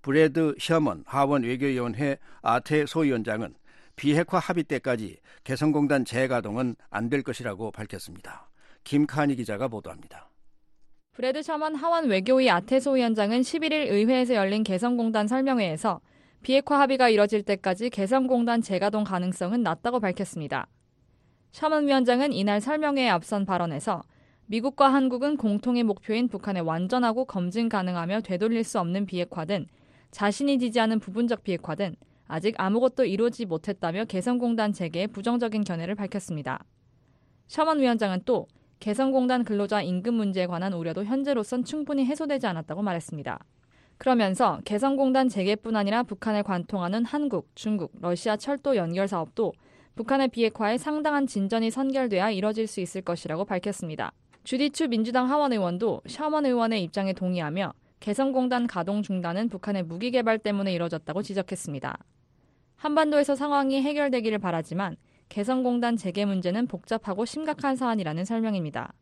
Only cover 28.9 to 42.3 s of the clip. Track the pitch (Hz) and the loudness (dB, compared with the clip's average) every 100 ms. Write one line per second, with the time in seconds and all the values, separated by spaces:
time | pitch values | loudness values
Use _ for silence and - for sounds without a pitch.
28.9 | 185 202 180 175 180 160 196 - _ _ | -2 -2 -4 -4 -6 -4 -4 -4 _ _
29.9 | _ _ - 208 208 285 277 247 233 220 | _ _ -2 0 2 2 2 2 2 2
30.9 | 220 - 202 240 226 - 170 - 151 147 | 0 -2 -2 0 0 -2 -4 -4 -4 -4
31.9 | - _ _ - 160 190 - 190 220 254 | -6 _ _ -8 -2 -2 0 0 4 2
32.9 | 254 233 196 233 233 196 160 - 190 170 | 2 0 2 0 0 -4 -4 -4 -4 -4
33.9 | 185 226 190 214 247 240 226 214 202 170 | -4 -4 -2 -2 0 0 0 0 -2 -4
34.9 | 165 208 202 226 240 233 214 196 165 170 | -4 -4 -4 -2 0 0 -2 -2 -4 -4
35.9 | 202 196 202 - 160 135 131 - _ _ | -6 -6 -6 -6 -6 -6 -8 -10 _ _
36.9 | _ _ _ _ _ _ - 311 302 262 | _ _ _ _ _ _ 0 2 4 2
37.9 | 226 202 185 - 214 - _ _ _ 214 | 2 0 -2 0 0 -2 _ _ _ -4
38.9 | 208 269 262 247 254 220 202 202 208 180 | 0 2 2 2 2 2 0 0 0 0
39.9 | 180 214 233 202 190 180 170 190 175 165 | -2 0 0 0 0 -2 -2 -2 -2 -4
40.9 | 160 208 269 277 262 208 247 240 302 285 | -4 -2 -2 0 0 0 -4 -4 -4 -2
41.9 | 277 254 294 311 | 0 0 0 -2